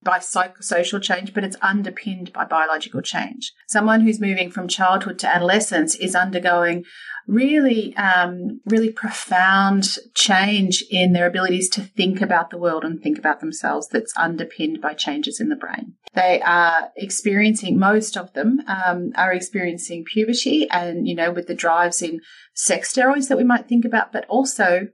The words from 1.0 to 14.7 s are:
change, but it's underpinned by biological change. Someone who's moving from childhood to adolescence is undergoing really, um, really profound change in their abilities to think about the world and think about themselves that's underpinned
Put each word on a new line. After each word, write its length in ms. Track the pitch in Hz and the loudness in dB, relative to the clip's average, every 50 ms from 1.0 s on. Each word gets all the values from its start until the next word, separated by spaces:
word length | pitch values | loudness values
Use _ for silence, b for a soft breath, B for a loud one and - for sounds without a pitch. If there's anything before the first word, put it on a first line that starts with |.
change, 320 | 190 - 185 180 190 - | -2 -2 -2 -2 -4 -6
but 120 | - 208 196 | -6 -4 -4
it's 120 | 190 190 - | -4 -6 -2
underpinned 720 | 202 190 196 208 202 - - - - 208 185 185 180 - | 0 0 0 0 -2 -4 -8 -10 -10 -10 -10 -10 -10 -12
by 120 | - 165 160 | -6 -8 -4
biological 560 | - 165 160 156 160 156 156 - - - - | -2 0 0 0 0 -2 -4 -6 -6 -8 -8
change. 520 | - - - 165 - - - - - - b b b - | -8 -4 -6 -6 -6 -6 -10 -12 -14 -14 b b b -2
Someone 340 | - 214 214 220 220 226 | 0 2 4 4 4 6
who's 180 | 220 220 208 214 | 6 4 4 2
moving 300 | 208 196 190 185 180 180 | 0 -2 0 -2 -4 -4
from 180 | - 196 180 175 | -6 -10 -6 -6
childhood 500 | - 196 190 185 185 190 - 196 180 - | -2 0 2 2 2 2 0 -6 -8 -4
to 160 | - - 170 | -2 0 2
adolescence 600 | 180 175 175 196 220 220 - 185 160 156 160 - | 2 4 4 4 2 2 0 0 0 0 0 -2
is 200 | - 180 180 185 | -4 -4 -2 0
undergoing 680 | 180 185 190 185 175 180 180 175 175 170 170 170 175 175 B B B B B B B B | 0 0 0 -2 0 0 2 2 4 2 2 0 -2 -6 B B B B B B B B
really, 680 | - 202 233 262 285 302 302 277 254 233 220 202 - - | 0 2 2 4 4 4 4 4 4 2 2 -2 -4 -4
um, 640 | 202 202 190 185 180 180 180 180 180 175 - - - - | -2 0 2 4 4 2 0 -2 -6 -8 -8 -8 -8 -2
really 240 | 202 220 220 226 220 | 0 2 2 2 0
profound 1080 | 220 - - 220 - - - - 185 180 185 190 196 196 196 196 196 196 196 - - - - - - | -2 -4 -8 -8 -8 -8 -6 0 2 4 4 4 4 4 4 4 4 2 2 0 -4 -6 -10 -6 -2
change 680 | - - 208 190 185 196 208 208 202 190 180 185 - - - | 0 2 4 4 4 4 2 2 2 2 2 0 -2 -2 -2
in 240 | 190 185 180 180 175 | 0 2 4 4 4
their 120 | 175 175 | 4 4
abilities 440 | 175 180 185 185 185 180 185 - - | 2 0 0 0 0 0 0 0 -2
to 100 | - 208 | -2 -4
think 400 | 196 - - - 185 190 185 - | -6 -8 -2 0 0 0 2 0
about 300 | 196 180 180 170 170 - | 0 2 2 0 0 -2
the 80 | 180 175 | -6 -2
world 260 | 175 170 160 160 160 | -2 -2 -2 -2 -4
and 180 | 165 165 160 | -6 -8 -4
think 160 | - 151 151 - | -2 -4 -4 0
about 220 | - 156 147 - | 0 -2 -2 -2
themselves 480 | 160 160 156 - - - 147 147 147 - | -4 -10 -8 -4 -4 -2 -2 -4 -6 -2
that's 240 | - 226 226 - - | -4 -4 -4 -4 -4
underpinned 640 | - 165 165 170 160 170 - - - 160 156 | -2 -2 -2 -2 -4 -8 -10 -6 -6 -4 -4